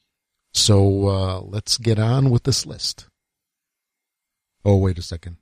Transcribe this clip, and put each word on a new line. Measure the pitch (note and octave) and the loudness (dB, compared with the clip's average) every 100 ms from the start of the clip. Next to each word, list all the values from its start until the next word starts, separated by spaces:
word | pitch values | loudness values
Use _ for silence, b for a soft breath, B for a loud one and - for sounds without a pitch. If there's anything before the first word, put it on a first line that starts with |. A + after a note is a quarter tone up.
| _ _ _ _ _ | _ _ _ _ _
So, | - - G2+ G2 G2 G2 | -2 2 4 4 2 0
uh, | F#2+ F#2+ F#2 | 0 -2 -6
let's | G2 G2+ - - | -8 -8 -6 -4
get | A2+ G#2+ | 0 0
on | A2 C3 C3+ | 2 2 2
with | A#2+ | 2
this | C3+ - - | 0 -4 -4
list. | - - - - _ _ _ _ _ _ _ _ _ _ _ _ _ _ _ | -10 -10 -10 -18 _ _ _ _ _ _ _ _ _ _ _ _ _ _ _
Oh, | G2+ G2 | 2 2
wait | F#2+ E2+ | 2 -2
a | |
second. | - E2+ F2 E2 | -8 -12 -14 -20